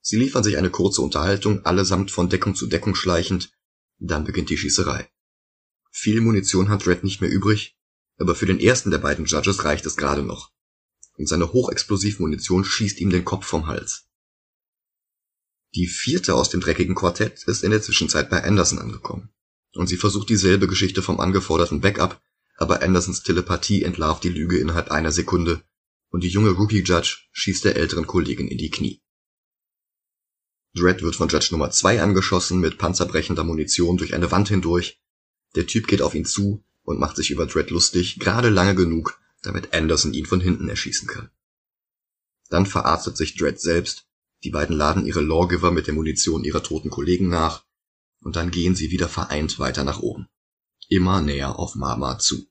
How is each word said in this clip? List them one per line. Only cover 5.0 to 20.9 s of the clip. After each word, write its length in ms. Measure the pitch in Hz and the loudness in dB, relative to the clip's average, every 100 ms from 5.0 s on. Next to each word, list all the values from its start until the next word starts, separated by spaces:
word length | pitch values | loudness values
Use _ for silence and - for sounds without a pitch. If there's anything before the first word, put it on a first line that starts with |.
| - _ _ _ _ _ _ _ _ | -8 _ _ _ _ _ _ _ _
Viel 320 | - - 110 | -6 0 2
Munition 480 | 113 107 95 92 98 | 4 2 2 2 2
hat 160 | 104 92 | 2 2
Dredd 180 | 87 | 0
nicht 160 | 98 - | 0 -2
mehr 100 | 92 | 0
übrig, 460 | 95 98 104 - _ _ _ _ _ | 0 2 0 -2 _ _ _ _ _
aber 180 | 87 | -2
für 120 | 85 98 | 0 2
den 120 | 92 | 4
ersten 320 | 107 127 104 | 4 4 2
der 60 | 78 | 0
beiden 280 | 71 73 78 | 0 -2 0
Judges 380 | 76 85 95 | 0 0 0
reicht 200 | 76 73 | 0 -2
es 140 | 78 - | -2 -4
gerade 240 | 73 73 | -2 -2
noch. 280 | 69 - - _ _ _ _ _ - _ | -2 -8 -14 _ _ _ _ _ -20 _
Und 100 | 76 | -2
seine 240 | 82 82 | 0 2
Hochexplosivmunition 1120 | 123 123 - - 101 104 104 80 76 - 90 | 0 0 -4 -2 0 0 -2 -4 -4 0 2
schießt 360 | 95 - 104 - | 2 0 -2 0
ihm 100 | 95 | 0
den 140 | 90 | 0
Kopf 200 | 87 95 | 0 -6
vom 220 | - 80 80 | -2 -4 -2
Hals. 400 | - - - _ _ _ _ _ _ _ _ _ _ _ _ _ _ _ _ _ | -6 -8 -12 _ _ _ _ _ _ _ _ _ _ _ _ _ _ _ _ _
Die 120 | - 87 | -4 -4
vierte 480 | - - 170 - | -2 -2 -2 0
aus 140 | 71 - | 0 0
dem 120 | 90 | -2
dreckigen 340 | - 82 - | 0 0 0
Quartett 480 | 90 87 - 107 - | 0 -2 0 -4 -4
ist 180 | - - | -4 -2
in 80 | 90 | 2
der 120 | 107 | 0
Zwischenzeit 480 | - - 80 78 73 | 2 0 0 0 0
bei 120 | 87 | 0
Anderson 360 | - 101 85 - | 2 2 2 0
angekommen. 520 | - - - - - _ _ _ _ | -6 -10 -10 -12 -14 _ _ _ _
Und 140 | - 90 | -6 -4
sie 100 | 90 | 0
versucht 320 | 104 101 101 | 0 0 0
dieselbe 380 | 107 92 95 95 | 2 6 6 4
Geschichte 340 | 92 92 | 2 0